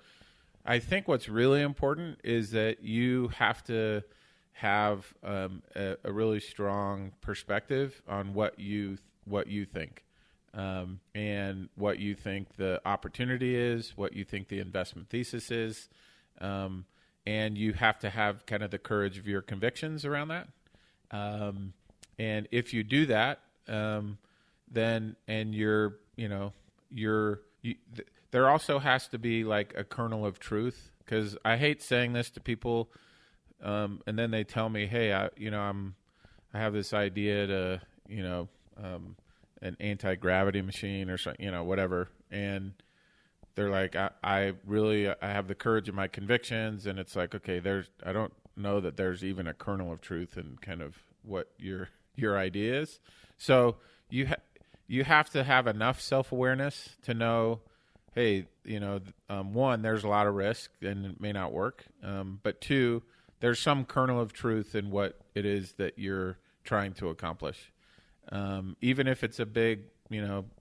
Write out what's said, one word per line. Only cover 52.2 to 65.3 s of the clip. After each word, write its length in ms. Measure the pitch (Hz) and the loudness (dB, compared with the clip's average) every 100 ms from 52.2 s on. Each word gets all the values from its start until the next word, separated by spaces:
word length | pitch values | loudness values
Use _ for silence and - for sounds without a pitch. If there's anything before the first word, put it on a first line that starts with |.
| 110 98 | 2 2
idea 420 | 95 98 110 135 | 2 0 0 0
is." 200 | 156 - - - - _ | -4 -10 -20 -20 -20 _
So 400 | - 131 120 - - - _ | 6 8 8 4 -10 -20 _
you 200 | 123 135 | -2 -2
ha-, 80 | - _ - - - - | -2 _ -20 -20 -20 -4
you 180 | 123 | -2
have 240 | 135 156 151 | 6 6 6
to 140 | 143 | 0
have 220 | 131 131 120 | 6 6 6
enough 340 | 107 113 - | 2 2 2
self-awareness 960 | - 135 - 127 127 131 143 - - - | 2 2 2 2 2 2 0 -4 -14 -14
to 100 | - | -4
know, 480 | 117 117 117 113 113 - _ _ - _ | 0 2 4 2 0 -6 _ _ -20 _
hey, 320 | 120 117 98 87 _ | 2 4 4 0 _
you 160 | - 107 | -8 -6
know, 200 | 101 101 | -4 -4
th-, 120 | 95 - - | -6 -18 -8
um, 240 | 101 98 | -6 -4
one, 300 | 110 131 117 | 2 2 2
there's 200 | 110 110 | 2 2
a 60 | 104 | 4
lot 180 | 104 104 | 4 4
of 80 | |
risk 360 | 101 98 117 - _ | 4 2 0 -6 _
and 240 | 95 98 | -4 -4
it 160 | 98 85 | -6 -6
may 120 | 104 | -4
not 200 | 101 87 | -2 -2
work. 320 | 67 110 - - - | -2 -2 -4 -20 -14
Um, 380 | 98 98 95 101 | -6 -6 -6 -4
but 180 | 104 98 | -4 -4
two, 420 | - 139 123 117 - _ _ - | 0 4 4 2 -4 _ _ 0
there's 220 | 120 117 | 2 2
some 240 | - 143 | 4 2
kernel 360 | 123 139 131 123 | 2 2 4 2
of 120 | 110 | 0
truth 420 | - 117 110 104 | -2 0 0 0
in 160 | 107 101 | -2 -2
what 280 | 98 98 - - | 0 0 -2 -8